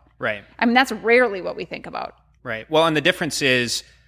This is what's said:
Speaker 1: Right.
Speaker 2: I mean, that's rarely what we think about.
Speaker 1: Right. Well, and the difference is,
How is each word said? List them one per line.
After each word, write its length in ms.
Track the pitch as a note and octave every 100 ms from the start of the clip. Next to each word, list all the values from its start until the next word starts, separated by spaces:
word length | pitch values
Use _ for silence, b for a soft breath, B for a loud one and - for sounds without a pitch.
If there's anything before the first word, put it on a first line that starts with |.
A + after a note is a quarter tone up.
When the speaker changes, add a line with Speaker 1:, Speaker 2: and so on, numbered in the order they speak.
| _ -
Speaker 1:
Right. 240 | A#2+ G#2 - -
Speaker 2:
I 60 | A#3+
mean, 80 |
that's 180 | A#3 -
rarely 500 | D3+ G3+ A#3+ B3 G3
what 140 | F3 E3+
we 80 | F3
think 200 | E3 E3
about. 280 | - - - _ _
Speaker 1:
Right. 260 | B2+ A2 A2
Well, 160 | D#3 E3
and 100 | D3+
the 40 |
difference 400 | C#3+ - E3 -
is, 420 | C#3 B2+ A#2+ - - b